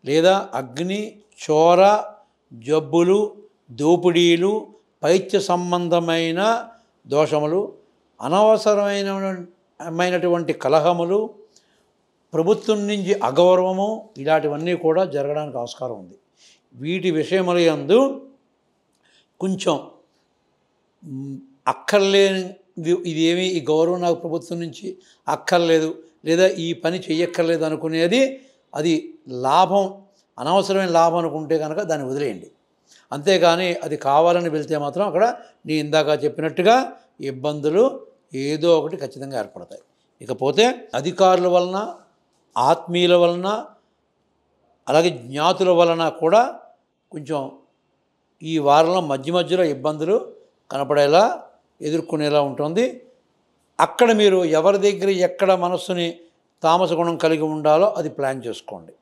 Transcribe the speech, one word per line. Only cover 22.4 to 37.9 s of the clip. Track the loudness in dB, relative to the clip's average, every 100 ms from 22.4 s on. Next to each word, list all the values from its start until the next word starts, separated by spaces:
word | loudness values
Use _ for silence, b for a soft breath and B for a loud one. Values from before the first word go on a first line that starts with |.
| -6 -12 _ -10
ఇది, | -2 -2 -2
ఇదేమి | -2 0 0 -2 -4
ఈ | -2
గౌరవం | 0 2 0
నాకు | -2 -2
ప్రభుత్వం | -4 -8 -8 -10
నుంచి | -10 -12 -14 -16 b b -8
అక్కర్లేదు, | -6 0 0 4 2 2 -6 b b -2
లేదా | 2 2 2 -6
ఈ | -4
పని | -4 -6
చెయ్యక్కర్లేదు | -4 -2 -2 -2 0 0 -2
అనుకునేది, | -4 -4 0 2 2 0 -2 B B B
అది | -4 -2 -2 -4 -20 -14 -6 0
లాభం, | 4 4 2 -2 -6 _ _ _ -10
అనవసరమైన | -2 0 0 -2 2 4
లాభం | 4 2
అనుకుంటే | -2 -6 -2 -2
కనుక | -2 -6 -4
దాన్ని | -4 -4
వదిలేయండి. | -4 -6 -8 -16 _ _ _ b b b -4
అంతేగాని | 0 4 4 4 0 -4 -6
అది | -4
కావాలని | 2 4 4 2 0 -4
వెళ్తే | -4 -4
మాత్రం | -4 -4 -2
అక్కడ | 0 0 -2 B B -6
నేను | -4 0
ఇందాక | 0 2 0
చెప్పినట్టుగా | -2 -4 -6 0 4 4 2 B B _ -10
ఇబ్బందులు | -6 -6 -2 -2 2 2